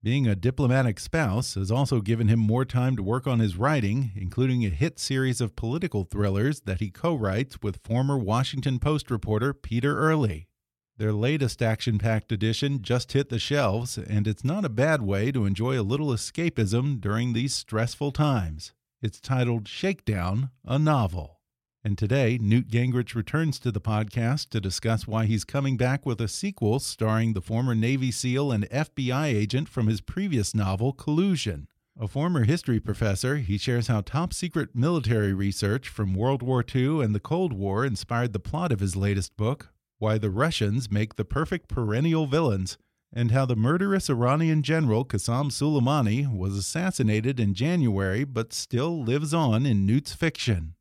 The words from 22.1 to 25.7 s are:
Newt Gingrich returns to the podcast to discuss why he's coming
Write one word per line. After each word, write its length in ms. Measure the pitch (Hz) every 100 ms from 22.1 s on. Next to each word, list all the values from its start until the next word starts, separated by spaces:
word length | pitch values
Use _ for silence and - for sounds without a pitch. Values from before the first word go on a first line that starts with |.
| 131 120 123
Newt 300 | 107 113 123
Gingrich 460 | 113 127 123 120
returns 440 | 120 107 151 160 135
to 120 | 123
the 80 | 104
podcast 720 | - 107 107 120 117 143 -
to 100 | 113
discuss 460 | 95 90 113 113 -
why 180 | 110
he's 200 | 110 110
coming 340 | - 139 139